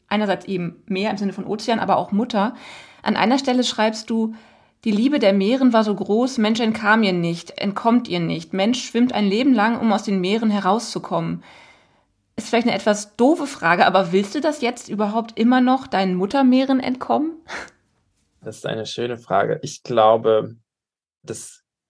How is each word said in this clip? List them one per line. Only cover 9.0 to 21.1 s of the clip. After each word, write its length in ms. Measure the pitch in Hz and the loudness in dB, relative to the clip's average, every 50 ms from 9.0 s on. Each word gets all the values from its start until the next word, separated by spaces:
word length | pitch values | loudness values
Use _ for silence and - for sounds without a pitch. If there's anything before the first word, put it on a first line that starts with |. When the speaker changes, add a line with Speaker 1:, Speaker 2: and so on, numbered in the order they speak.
| 247 254 - | 0 2 2
Speaker 1:
ein 120 | 208 208 | 0 0
Leben 280 | 196 196 226 269 285 254 | 0 0 2 2 4 4
lang, 260 | 214 202 233 240 - | 4 2 2 0 0
um 120 | 226 226 | 0 0
aus 120 | 196 208 208 | 0 0 0
den 180 | 214 196 190 | -2 -2 0
Meeren 300 | 180 185 208 226 233 214 | 0 0 0 0 0 0
herauszukommen." 920 | 208 202 196 185 208 240 240 - - 180 - - 185 170 165 165 170 170 - - - - - - _ _ _ _ _ _ _ _ _ _ _ _ _ | 0 0 0 0 0 0 -2 -6 -8 -8 -6 -4 -4 -4 -4 -4 -6 -8 -10 -16 -20 -20 -20 -20 _ _ _ _ _ _ _ _ _ _ _ _ _
Ist 140 | - - - | -14 -6 -2
vielleicht 180 | 233 233 233 | 0 0 2
eine 80 | 226 - | 0 -2
etwas 400 | 196 - 214 208 202 - - _ | 0 0 0 0 0 -4 -8 _
doofe 320 | - 240 285 330 - 285 | 2 2 4 4 2 -2
Frage, 380 | 269 - - 170 165 175 175 - | -6 -6 -2 0 2 4 4 4
aber 260 | - 190 190 185 170 | 4 4 4 2 2
willst 240 | 180 196 202 - - | 2 0 0 -2 -4
du 60 | 294 | -2
das 200 | 302 311 302 - | -2 -2 -2 -2
jetzt 280 | 240 233 233 - - - | -4 -4 -4 -6 -10 -8
überhaupt 500 | 220 202 214 208 214 233 220 - - - | -4 -4 -2 -2 -2 -4 -4 -4 -2 0
immer 220 | 226 240 254 254 | 2 4 4 4
noch 260 | 247 254 254 254 - | 4 4 2 2 0
deinen 280 | - - 190 196 190 180 | -2 -2 0 0 0 0
Muttermeeren 640 | 180 190 190 - 277 269 247 254 262 269 269 262 254 | 0 0 0 2 4 4 6 6 4 4 2 0 0
entkommen? 540 | 262 254 254 254 - - 233 247 302 320 330 - - - - - - - _ _ _ _ _ _ _ _ _ _ _ _ _ _ - | 0 -2 -4 -4 -2 -2 0 0 0 -2 -6 -10 -14 -14 -14 -14 -14 -16 _ _ _ _ _ _ _ _ _ _ _ _ _ _ -16
Speaker 2:
Das 140 | 110 110 | -14 -12
ist 80 | - - | -8 -6
eine 200 | 110 110 110 107 | -6 -6 -6 -8
schöne 320 | - - 117 120 120 120 | -8 -6 -6 -6 -6 -6
Frage. 420 | 117 - - 95 101 107 - 123 - | -8 -4 -2 0 0 0 0 -2 -4
Ich 220 | - 147 - - - | -8 -10 -12 -12 -8
glaube, 720 | - 120 113 107 110 113 117 113 110 110 110 113 113 117 - _ _ _ _ _ _ _ _ _ _ | -2 2 4 6 6 4 4 4 2 2 2 0 -4 -10 -18 _ _ _ _ _ _ _ _ _ _